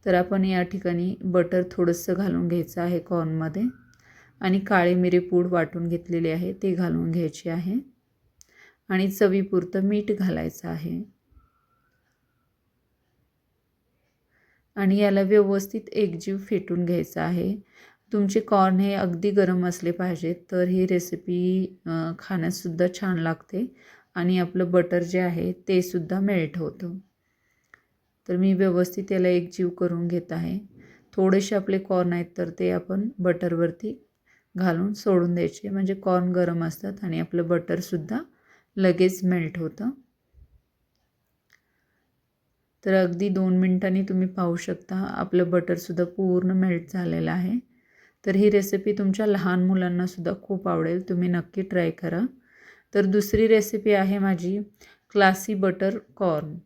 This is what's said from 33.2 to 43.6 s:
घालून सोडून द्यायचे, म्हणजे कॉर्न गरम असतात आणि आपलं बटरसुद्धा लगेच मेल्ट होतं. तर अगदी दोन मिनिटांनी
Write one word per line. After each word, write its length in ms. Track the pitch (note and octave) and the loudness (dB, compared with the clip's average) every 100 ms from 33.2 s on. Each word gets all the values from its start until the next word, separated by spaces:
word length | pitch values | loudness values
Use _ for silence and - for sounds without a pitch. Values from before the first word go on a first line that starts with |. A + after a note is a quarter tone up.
| F3+ F3 F3+ E3 E3+ E3 G#3+ C4 _ _ _ _ _ F3+ | 0 0 0 0 0 -2 -10 -10 _ _ _ _ _ -2
घालून 360 | F#3 E3 G3 | 0 2 -2
सोडून 420 | G#3 - F#3 F3 F3 | -2 2 4 4 0
द्यायचे, 340 | E3+ - G3+ | -2 -4 -8
म्हणजे 240 | G3 F#3+ | -4 -2
कॉर्न 380 | F#3+ F#3+ F3+ F3+ | -2 0 0 2
गरम 320 | F3+ F3 E3+ | 0 0 0
असतात 300 | E3 D#3+ G3 G3 | -4 -6 -10 -8
आणि 160 | F#3 E3 | -6 -4
आपलं 280 | E3 F3 E3 | -2 -2 0
बटरसुद्धा 720 | E3+ E3+ E3+ F3+ F3 D#3 A3+ E4+ _ _ _ _ - | -2 -2 -6 -4 -6 -4 -6 -8 _ _ _ _ 0
लगेच 460 | F#3+ F3+ F#3 F#3 | 2 4 2 2
मेल्ट 340 | F#3 F3+ D#3+ F3 | 0 0 -2 -6
होतं. 320 | D#3+ - A3 C#4 _ _ _ _ - _ _ _ _ _ _ _ _ _ _ _ _ _ _ _ _ _ _ _ _ _ _ _ - | -8 -6 -8 -8 _ _ _ _ -20 _ _ _ _ _ _ _ _ _ _ _ _ _ _ _ _ _ _ _ _ _ _ _ 2
तर 80 | |
अगदी 360 | F#3+ F#3 F3 G3+ | 4 2 0 0
दोन 280 | F#3+ F#3+ | 2 2
मिनिटांनी 440 | F3+ | 4